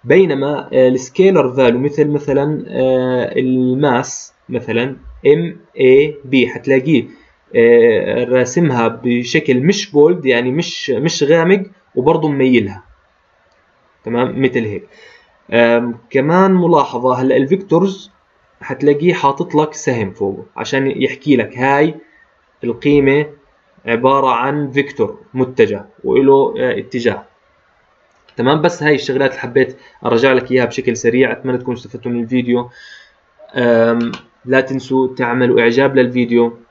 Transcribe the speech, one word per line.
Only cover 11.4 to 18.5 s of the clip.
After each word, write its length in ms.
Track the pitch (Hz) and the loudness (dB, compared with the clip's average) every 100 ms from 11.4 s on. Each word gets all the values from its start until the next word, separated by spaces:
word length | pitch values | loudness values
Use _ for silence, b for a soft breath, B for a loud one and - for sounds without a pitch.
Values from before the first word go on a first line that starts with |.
| 165 202 190 b b | 4 0 -2 b b
وبرضه 340 | - 131 165 151 | -2 0 0 -2
مميلها، 540 | 139 131 120 101 95 _ _ _ _ _ _ _ _ _ _ _ _ | 0 2 2 0 -10 _ _ _ _ _ _ _ _ _ _ _ _
تمام؟ 380 | 117 120 127 - | -6 -2 -2 0
مثل 220 | 131 123 | -2 0
هيك. 240 | 110 98 - b b b b b - | -4 -8 -14 b b b b b -2
آم، 480 | 113 117 117 120 113 _ | 2 4 2 -2 -10 _
كمان 440 | 139 143 180 190 | -2 2 2 4
ملاحظة، 600 | 185 170 160 139 123 131 | 2 2 2 0 -2 -2
هلا 220 | 123 131 131 | 0 0 0
الفيكتورز 720 | 135 190 - 165 196 190 - _ _ _ _ | 0 -2 0 0 0 -4 -18 _ _ _ _